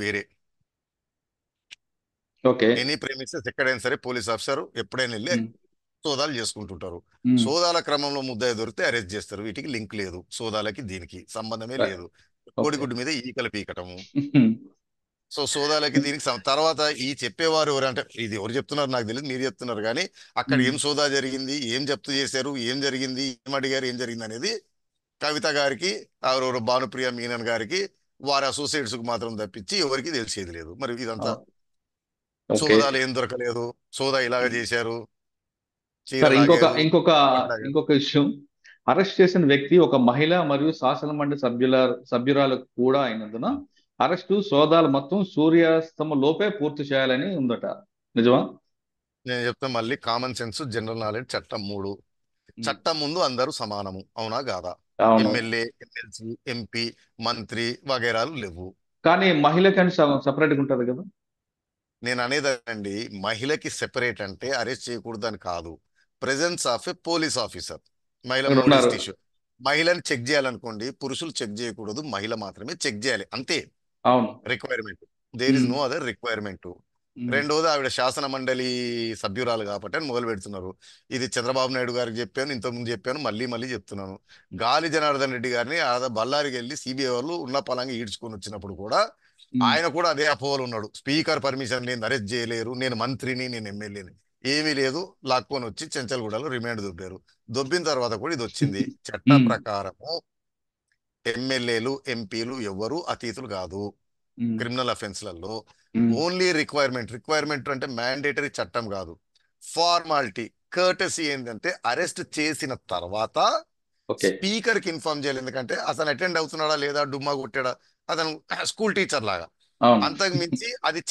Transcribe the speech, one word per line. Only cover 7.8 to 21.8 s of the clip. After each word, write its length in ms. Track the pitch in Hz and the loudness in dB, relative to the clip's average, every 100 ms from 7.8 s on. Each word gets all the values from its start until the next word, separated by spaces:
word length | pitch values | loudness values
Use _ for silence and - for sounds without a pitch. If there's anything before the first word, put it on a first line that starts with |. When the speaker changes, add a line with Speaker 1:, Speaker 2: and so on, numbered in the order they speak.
| 147 | 0
Speaker 1:
క్రమంలో 340 | 143 143 143 131 | 0 0 -4 -4
ముద్దాయి 260 | 113 123 110 | -2 0 0
దొరికితే 240 | 113 - 170 | -4 -2 0
అరెస్ట్ 220 | 117 92 | 0 -2
చేస్తారు, 280 | 101 - 98 107 | -8 -8 -8 -8
వీటికి 220 | 104 151 117 | -8 -8 -8
లింక్ 180 | 107 107 | -6 -6
లేదు, 180 | 95 90 - - | -6 -8 -14 -8
సోదాలకి 440 | 113 107 107 101 110 | -4 -2 -2 -6 -8
దీనికి 300 | 95 85 92 - 113 | -10 -12 -18 -12 -10
సంబంధమే 400 | 110 113 113 127 | -6 -8 -6 -4
Speaker 2:
రైట్. 140 | 107 | -4
Speaker 1:
లేదు. 160 | 90 87 _ _ _ - | -4 -14 _ _ _ -10
Speaker 2:
ఓకే. 140 | - | -2
Speaker 1:
కోడిగుడ్డు 300 | 143 147 135 120 | -2 -2 -4 -4
మీద 80 | 127 143 127 | -4 -4 -6
ఈకలు 220 | 120 117 | -6 -4
పీకటము. 420 | 104 95 90 90 90 98 143 143 151 | -6 -8 -10 -12 -14 -6 -4 4 6
Speaker 2:
ఉమ్. 120 | 113 113 - _ _ _ _ _ _ | 6 4 -6 _ _ _ _ _ _
Speaker 1:
So 80 | - 139 | -4 -2
సోదాలకి 440 | 151 143 151 147 143 | 0 2 2 2 2
దీనికి 200 | 143 147 - | 0 -2 -2
సం-, 160 | 120 135 | -2 0
తర్వాత 300 | 139 160 147 151 123 131 | 2 2 2 0 0 -4
ఈ 20 | 139 | -4
చెప్పేవారు 480 | 120 - 165 160 151 | -6 0 2 4 4
ఎవరు 120 | 139 131 | 2 0
అంటే, 120 | 123 - 107 | -2 -6 -6
ఇది 100 | 117 104 | -4 -4
ఎవరు 120 | 104 127 | -2 -4
చెప్తున్నారు 320 | - 147 139 127 | -2 -2 0 0
నాకు 100 | 107 | -2
తెలియదు, 200 | 120 147 | -4 -6
మీరు 100 | 127 131 | -4 -4
చెప్తున్నారు 340 | - 123 107 110 | -4 -6 -4 -2
కానీ, 160 | 131 190 - - - | -2 -4 -8 -8 -6
అక్కడ 180 | 123 135 | 0 2
Speaker 2:
ఉమ్. 80 | 123 | 2
Speaker 1:
ఏం 80 | 143 | 0
సోదా 220 | 143 143 147 139 | 0 2 2 2
జరిగింది, 400 | 131 131 135 147 120 | 0 -4 -4 -4 -2
ఏం 80 | 123 | -2